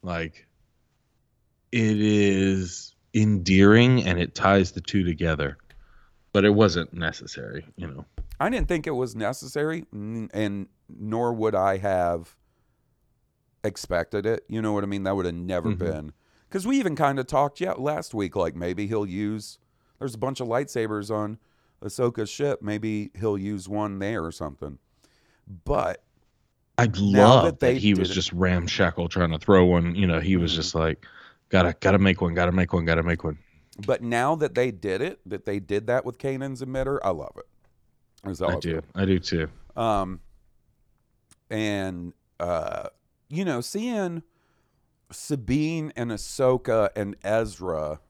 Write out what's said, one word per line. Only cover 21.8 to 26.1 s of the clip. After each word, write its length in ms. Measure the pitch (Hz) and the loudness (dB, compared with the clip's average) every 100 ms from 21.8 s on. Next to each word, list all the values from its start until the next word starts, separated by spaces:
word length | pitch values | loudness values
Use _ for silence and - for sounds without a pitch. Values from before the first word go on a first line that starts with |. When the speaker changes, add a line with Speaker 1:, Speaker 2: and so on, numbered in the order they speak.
Speaker 2:
Ahsoka's 480 | - - 120 120 104 | -12 -2 -2 -2 -8
ship. 320 | - 143 135 | -4 -4 -2
Maybe 500 | 104 107 110 107 104 - | -4 -4 -4 -4 -6 -4
he'll 220 | 110 101 | -2 -2
use 300 | 98 104 92 | -4 -6 -6
one 320 | 104 104 98 | -6 -6 -4
there 240 | 98 110 | -4 -4
or 80 | 82 | -6
something. 460 | 80 78 71 73 69 _ _ _ _ _ _ - 95 - | -8 -10 -10 -12 -14 _ _ _ _ _ _ -20 -16 -4
But 380 | 143 - - _ | -2 -2 -4 _